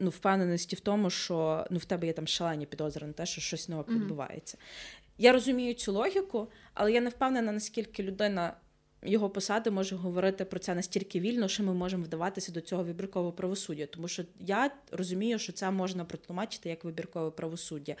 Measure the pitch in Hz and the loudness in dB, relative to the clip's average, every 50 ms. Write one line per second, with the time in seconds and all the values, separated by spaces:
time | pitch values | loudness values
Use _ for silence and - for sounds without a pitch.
0 | 190 175 - - - 196 196 190 180 175 175 170 - - 185 - - 202 202 208 | 0 0 0 2 4 4 6 6 6 4 2 2 0 -2 -4 -2 0 2 4 4
1 | 202 180 - - - - 175 160 160 160 156 160 - - 180 170 - - 185 170 | 4 2 2 0 -2 0 0 2 2 2 2 0 0 -2 -2 -2 0 0 -2 0
2 | 165 165 160 160 156 - - - 175 170 160 147 147 - - - 151 151 143 147 | 0 0 -2 -2 -2 -2 0 0 0 0 0 -2 -4 -6 -4 -4 -4 -4 -4 -4
3 | 147 151 151 - 175 - - 156 - - 175 160 - - 165 156 147 233 226 226 | -8 -8 -6 -6 -6 -4 -4 -4 -4 -4 -4 -4 -4 -4 -6 -4 -2 -2 0 0
4 | 208 190 156 143 131 - - 160 - - - - - - - - - - - - | 0 -2 -4 -4 -6 -6 -8 -10 -10 -12 -12 -12 -14 -18 -16 -16 -16 -16 -16 -20
5 | - _ _ - 208 254 254 254 - 262 254 254 247 240 240 - - 214 196 202 | -20 _ _ 8 8 10 10 8 6 4 2 2 0 0 -2 -2 -2 0 0 2
6 | 247 392 370 392 392 - - 220 220 - - - - - - - 208 214 233 240 | 2 2 2 0 0 0 -2 -4 -4 -6 -10 -18 -20 -10 -2 2 4 4 6 4
7 | 240 240 240 - 262 262 262 247 226 214 208 214 214 - - 233 208 - - - | 4 2 0 0 2 2 2 2 2 0 0 -2 -4 -4 -4 -4 -6 -4 -4 -4
8 | 196 196 190 196 208 208 196 180 170 165 - - - _ _ _ _ _ _ _ | -4 -4 0 0 2 2 2 2 0 -2 -2 -6 -16 _ _ _ _ _ _ _
9 | - 185 202 220 208 196 202 202 185 - 202 226 226 233 202 190 190 190 190 180 | 0 2 2 4 4 2 0 0 0 2 2 2 2 2 2 2 0 0 -2 -2
10 | 180 180 175 180 185 190 190 196 185 190 - 180 - - 175 175 190 - - 196 | -2 -2 0 2 2 2 2 0 -2 -4 -6 -4 -4 -2 -2 -2 -2 0 -2 -2
11 | 196 - - 175 175 220 240 240 208 185 - - 208 190 180 180 180 185 190 180 | -2 -2 -2 0 0 0 2 2 0 0 0 0 0 2 2 0 0 0 -2 -2
12 | 170 160 165 160 170 196 190 196 - - 170 165 165 - 190 180 170 170 170 175 | -4 -4 -2 -2 -2 -2 -2 -4 -6 -6 -6 -6 -4 -2 -2 -2 0 -2 -4 -6
13 | 190 190 - 185 175 175 175 - 180 180 196 190 - - 151 151 151 147 - 165 | -6 -4 -2 0 0 0 -2 -2 -2 -2 -2 -2 -4 -4 -4 -4 -6 -6 -6 -8
14 | 165 170 - 185 165 - - - 180 180 196 220 269 285 277 - - - - 180 | -8 -6 -6 -6 -8 -8 -12 -8 -2 0 2 2 2 2 0 -4 -14 -8 -6 -4
15 | 185 175 180 190 214 233 233 214 - - 170 - 202 190 196 190 185 185 185 180 | -2 -2 -2 0 0 0 0 0 -2 -6 -6 -2 -2 0 2 2 0 0 -2 -4
16 | 170 - - - - - 175 180 220 - - - - 175 165 165 - 170 160 165 | -6 -6 -8 -10 -10 -8 -6 -4 -4 -6 -6 -8 -6 -6 -6 -6 -6 -8 -6 -6
17 | 170 - - 170 160 160 160 - 165 160 165 170 - - 160 147 143 151 147 - | -8 -6 -4 -4 -4 -4 -4 -4 -6 -6 -6 -6 -6 -6 -8 -8 -6 -8 -8 -8